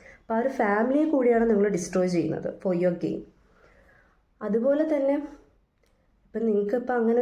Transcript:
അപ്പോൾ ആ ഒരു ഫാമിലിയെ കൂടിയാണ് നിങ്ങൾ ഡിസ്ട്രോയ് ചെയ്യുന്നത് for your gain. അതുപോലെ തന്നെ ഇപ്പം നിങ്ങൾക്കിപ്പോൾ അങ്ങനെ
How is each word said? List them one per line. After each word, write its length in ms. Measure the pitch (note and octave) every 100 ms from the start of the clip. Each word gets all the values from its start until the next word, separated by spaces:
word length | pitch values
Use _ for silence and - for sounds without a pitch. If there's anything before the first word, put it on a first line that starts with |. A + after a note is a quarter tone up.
| - -
അപ്പോൾ 200 | - A3+
ആ 40 |
ഒരു 80 | C4 -
ഫാമിലിയെ 480 | G#3+ G3+ A#3+ C#4 D#4
കൂടിയാണ് 340 | D4 A#3+ A#3 A#3
നിങ്ങൾ 180 | G#3 G3+ F3+
ഡിസ്ട്രോയ് 340 | - F#3 F3+
ചെയ്യുന്നത് 340 | F3 - - - -
for 100 | F#3+
your 200 | F3 F3+ F3
gain. 160 | E3 - - _ _ _ _ _ _ _ _ _ _ -
അതുപോലെ 460 | G#3+ A3 B3+ D4 D#4
തന്നെ 220 | D4 C4+ D4 C#4+ - - _ _ _ _ _ _ _
ഇപ്പം 220 | _ A3 A3+
നിങ്ങൾക്കിപ്പോൾ 500 | G#3 G3+ B3 B3+ B3
അങ്ങനെ 200 | A3+ A#3